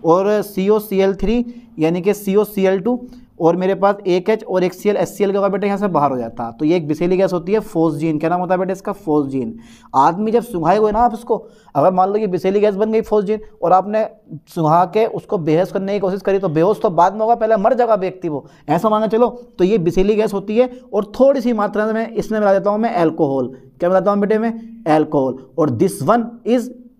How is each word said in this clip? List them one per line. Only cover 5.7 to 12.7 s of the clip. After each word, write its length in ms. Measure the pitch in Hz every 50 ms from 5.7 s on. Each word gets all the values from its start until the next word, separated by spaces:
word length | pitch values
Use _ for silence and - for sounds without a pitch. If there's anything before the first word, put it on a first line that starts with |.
| 202 196
से 100 | 208 202
बाहर 220 | 170 151 147 139
हो 60 | 131 123
जाता 280 | 117 113 117 - 120
है। 60 | 117 117
तो 120 | - 156
ये 100 | 151 170 185
एक 60 | 156
विषैली 320 | 147 151 - 175 180 185 180
गैस 160 | 190 185 185
होती 200 | 175 165 175 202
है 60 | 220
फोस्जीन। 580 | 208 208 - 170 160 165 151 143 151 165 156 151
क्या 100 | 156 160
नाम 100 | 175 180
होता 140 | 180 170 185
है 60 | 180
बेटा 120 | 190 185
इसका? 200 | 190 180 - - 202
फोस्जीन। 600 | - - 160 151 151 143 131 131 135 123 113 113 - - - - - - - -
आदमी 360 | 135 139 160 170 185 214 220
जब 120 | 214 233 233
सुंघाए 340 | 233 226 175 156 160 190 214
हुए 140 | 214 214
ना 80 | 208 220
आप 140 | 240 240 226
इसको, 240 | 214 - - 233 196 - - - _ _ - _
अगर 160 | 139 143 180 190
मान 160 | 180 185 196
लो 80 | 202 226
ये 100 | 220 196
विषैली 320 | 180 175 - 190 196 208
गैस 160 | 202 214